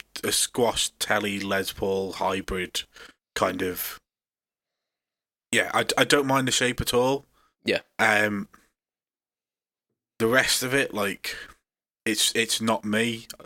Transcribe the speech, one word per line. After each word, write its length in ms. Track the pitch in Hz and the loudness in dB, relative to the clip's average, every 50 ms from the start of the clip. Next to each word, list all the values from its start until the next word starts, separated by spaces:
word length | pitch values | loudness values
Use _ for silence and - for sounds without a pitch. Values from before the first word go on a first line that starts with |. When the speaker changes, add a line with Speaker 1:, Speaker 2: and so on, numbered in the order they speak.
| - - _ - - | -20 -18 _ -6 -4
Speaker 1:
a 80 | - | -2
squash 580 | - - - - - - 120 110 101 - - - - _ | 0 0 0 -2 0 2 2 2 2 0 -2 -4 -4 _
telly 400 | - - 107 107 104 104 101 101 | -2 0 0 0 0 -2 -4 -4
Les 320 | 98 98 98 98 95 - | -4 -2 -2 -2 -2 -4
Paul 420 | - - 107 98 95 95 98 92 90 | -6 -4 -2 -2 0 0 -2 -4 -4
hybrid 680 | - 95 95 95 95 92 - 98 92 90 85 - - - - _ - - - - _ _ _ _ | -2 -2 -2 -2 -2 -4 -4 -6 -6 -6 -4 -6 -8 -8 -8 _ -20 -20 -20 -20 _ _ _ _
kind 260 | - 104 95 92 92 | -2 0 0 0 -2
of. 380 | 95 90 90 - - - - - - _ _ _ _ _ _ _ _ _ _ _ _ _ _ _ _ _ _ _ _ _ _ _ _ _ _ _ _ _ | -4 -4 -4 -6 -8 -10 -10 -14 -18 _ _ _ _ _ _ _ _ _ _ _ _ _ _ _ _ _ _ _ _ _ _ _ _ _ _ _ _ _
Yeah, 200 | - 113 92 87 - | 0 0 2 2 2
I, 120 | 117 117 - - - | 0 0 2 2 2
I 60 | 131 | 4
don't 240 | - 156 147 139 135 | 4 4 4 4 4
mind 200 | 135 135 131 127 | 2 2 2 2
the 40 | |
shape 280 | - - 131 123 123 - | 0 2 2 0 0 -2
at 120 | 120 - - | -2 0 2
all. 320 | 120 123 131 139 139 - _ _ _ _ _ _ _ _ | 2 4 2 2 0 -4 _ _ _ _ _ _ _ _
Speaker 2:
Yeah. 140 | - 98 - - _ _ - | -2 -2 -2 -2 _ _ 0
Speaker 1:
Um, 500 | 110 110 107 104 107 107 104 101 101 - - _ _ _ _ _ _ _ _ _ _ _ _ _ _ _ _ _ _ _ _ _ _ _ _ _ _ _ _ _ _ _ _ _ | 2 4 4 4 4 2 0 -2 -6 -8 -14 _ _ _ _ _ _ _ _ _ _ _ _ _ _ _ _ _ _ _ _ _ _ _ _ _ _ _ _ _ _ _ _ _
the 80 | 113 113 | 0 2
rest 360 | 123 131 131 - - - 131 | 4 4 4 2 0 0 0
of 100 | 127 131 | 0 0
it, 200 | 139 131 - - | 0 0 0 -2
like, 420 | 104 104 101 98 - - - - - - - - _ _ _ _ _ _ _ _ _ _ | -2 -2 -2 -4 -6 -8 -10 -10 -10 -14 -16 -20 _ _ _ _ _ _ _ _ _ _
it's, 260 | 113 107 - - - - | -2 0 2 0 2 2
it's 260 | 117 113 110 - - | 0 0 0 -2 -2
not 240 | 113 113 110 - - | 0 0 0 0 -2
me. 420 | 107 104 110 117 120 117 113 - - - - - | -2 0 0 0 0 -2 -6 -10 -16 -18 -20 -20